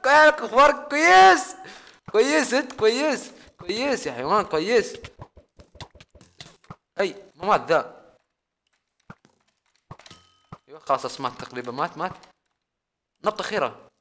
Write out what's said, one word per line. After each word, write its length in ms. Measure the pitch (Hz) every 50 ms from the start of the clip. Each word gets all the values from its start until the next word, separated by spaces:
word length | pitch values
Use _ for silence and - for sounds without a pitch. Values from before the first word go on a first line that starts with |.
كيفك؟ 380 | - 262 285 302 311 302 302 302
أخبارك؟ 480 | 240 220 220 247 285 294 285 - - -
كويس؟ 680 | 277 294 320 349 370 381 381 381 359 294 254 - - - - - - - - - - _ _ -
كويس 420 | - 214 233 277 302 311 269 - 233
أنت؟ 180 | 269 277 -
كويس؟ 600 | - - 214 220 233 254 294 311 254 208 - - - - - - _ _
كويس 480 | - - 202 220 262 285 - - -
يا 60 | 151
حيوان، 320 | 123 120 127 151 190 214 190
كويس. 520 | - - 151 165 202 233 226 - - - - - - _ _ - _ _ - _ _ _ _ - _ _ - - _ _ - - _ _ - - _ _ _ - - _ _ _ _ - _ _ _ _ -
أي، 140 | 202 185 - - - _ _
ما 80 | 147 175
مات 240 | 202 208 151 120 127
ذا. 460 | 165 147 127 - - - _ _ _ _ _ _ _ _ _ _ _ _ _ _ _ _ _ _ _ _ _ _ - _ _ _ _ _ _ _ _ _ _ _ _ _ _ _ - - _ - - _ _ _ _ _ _ _ - _ _ _
أيوة 120 | 139 156
خلاص 400 | _ - 139 127 - 127 - -
مات 120 | 135 123 117 -
تقريبا، 320 | 123 - 127 123 120 123
مات، 260 | 120 135 156 175 - 151
مات. 140 | 170 185 - - - _ _ _ _ _ _ _ _ _ _ _ _ _ _ _ _ _ _ _ -
نبضة 160 | 208 214 196
أخيرة. 500 | 180 - 208 202 143 117 - - - _ _ _